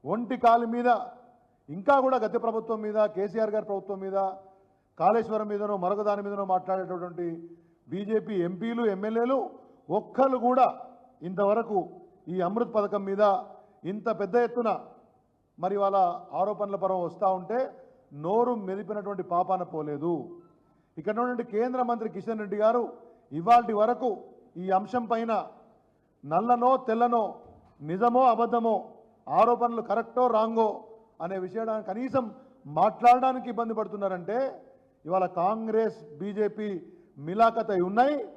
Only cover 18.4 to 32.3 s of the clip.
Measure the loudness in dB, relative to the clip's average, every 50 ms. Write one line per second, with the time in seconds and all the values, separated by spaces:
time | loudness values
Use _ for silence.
18.4 | 2 2 0 -4 -4 -6 -8 -8 -8 -8 -8 -8 -6 -6 -8 -8 -6 -2 0 -2
19.4 | 0 0 -2 -2 -2 -6 -6 -8 -6 -6 -6 -4 -2 -2 -2 -2 -4 -10 -16 -20
20.4 | -20 _ _ _ _ _ _ _ _ _ _ -8 -6 -4 -2 -2 -2 -2 -2 -4
21.4 | -6 -4 -2 -2 -2 0 0 -2 0 0 -2 -4 -4 -8 -8 -8 -6 -6 -6 -6
22.4 | -4 -6 -2 2 2 4 4 2 0 -2 -8 -16 -20 -20 -20 _ _ _ -8 -4
23.4 | 4 6 6 6 6 4 2 2 2 2 2 0 -2 -4 -4 -4 -8 -20 -20 -20
24.4 | -20 -18 _ -10 -2 0 0 0 0 0 -4 -4 0 0 -2 -2 0 -2 -2 -2
25.4 | -4 -6 -16 -20 -20 _ _ _ _ _ _ _ _ _ _ _ -8 -2 0 0
26.4 | 4 4 2 4 6 4 4 4 2 -2 2 2 2 4 4 2 0 0 -6 -12
27.4 | -20 -20 -20 -20 _ _ _ _ -8 -6 -2 2 2 4 4 6 4 4 4 4
28.4 | 0 0 0 0 2 0 0 -2 -4 -8 -20 -20 -20 _ _ _ _ -2 4 4
29.4 | 6 4 4 2 0 -2 -2 -4 -4 -2 -2 -2 -2 -4 0 0 2 2 4 2
30.4 | 2 2 2 2 2 2 0 -4 -12 -18 -20 -20 _ _ _ _ -8 -6 -6 -6
31.4 | -6 -6 -6 -6 -4 -4 -4 -6 -6 -8 -6 -6 -6 0 0 -2 -2 -2